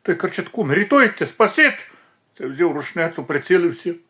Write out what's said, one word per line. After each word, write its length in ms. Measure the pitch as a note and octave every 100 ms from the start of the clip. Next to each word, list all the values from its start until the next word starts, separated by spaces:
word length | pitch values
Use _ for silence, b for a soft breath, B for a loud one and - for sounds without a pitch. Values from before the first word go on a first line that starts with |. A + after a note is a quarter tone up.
Той 140 | - E3+
кричить: 340 | F3+ - F3
«Кум, 220 | - D#3
рятуйте, 540 | D#3+ G3+ C#4 A3+ - D#3+
спасіть!» 640 | - G#3+ - D4+ - - b b b _ _
Це 100 | C3
взяв 240 | C3+ F3
рушницю, 520 | D3 C3+ F3 E3 D#3+
прицілився. 720 | C3 C#3+ - F#3 F3 E3+ F3+ E3+